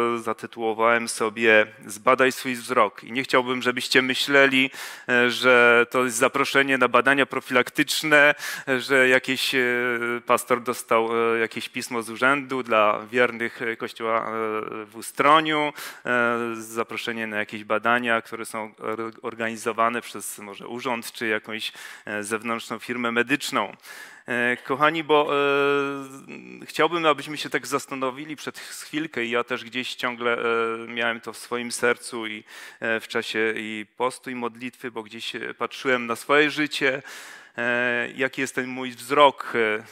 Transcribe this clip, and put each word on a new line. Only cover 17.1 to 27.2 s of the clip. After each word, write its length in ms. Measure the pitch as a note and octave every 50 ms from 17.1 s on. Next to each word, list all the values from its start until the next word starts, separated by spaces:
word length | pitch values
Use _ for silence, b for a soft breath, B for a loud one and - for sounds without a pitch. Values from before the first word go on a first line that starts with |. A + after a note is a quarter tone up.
| A2+ A2+ A2
na 100 | A2 G#2
jakieś 280 | G#2 G#2 - A2+ G#2 G#2+
badania, 580 | G#2+ A2 G#2 G#2+ A#2 A#2+ A#2+ B2 A#2 A2+ A2+
które 220 | - - A#2 A2 A2
są 300 | - - A2 G#2+ A2 - -
or-, 340 | - A2 A2 A2+ A2+ A2+ A2+ -
organizowane 760 | - A#2 A2+ A2+ A2+ A2+ A2+ A2 A2 A#2 G#2+ A2+ A2+ A#2 A#2+ A#2
przez 380 | - - - G#2 - - - -
może 300 | G#2 G2+ G2 F2+ - -
urząd 440 | A#2+ B2 B2+ C3 A#2 A#2 A2+ -
czy 140 | - - A#2+
jakąś, 460 | A2 G#2+ G#2+ - A2+ A2 A2 - - B B B B B B B
e, 200 | A2 G#2 G#2 G#2
zewnętrzną 540 | G2+ A2 G#2+ A2+ A#2 A#2 A2+ - - A#2+ G#2+
firmę 340 | - - A#2+ B2 A#2+ A#2
medyczną. 640 | A#2 A#2+ A#2+ A#2+ D3 C#3+ - - C3+ A#2 G2+ - - B B B B B B B B B B
E, 300 | - A#2+ A#2+ A#2+ B2 B2
kochani, 480 | - - - C3+ C3 D3+ D3+ E3 E3 D3+
bo, 260 | C#3+ D3+ D3 D3 C#3+ C#3+ C#3+ C#3+ C#3 C#3 C#3+ C#3 C#3+ C#3+ C#3+ C#3 C#3 C#3 C#3 C3+ C3+ C3+ C#3 - D3 C#3+ C3 B2 B2 B2 A#2+
e, 40 | -
chciałbym, 400 | - - - D#3 D#3+ F3 E3+ D#3+
abyśmy 300 | D#3 C#3+ C#3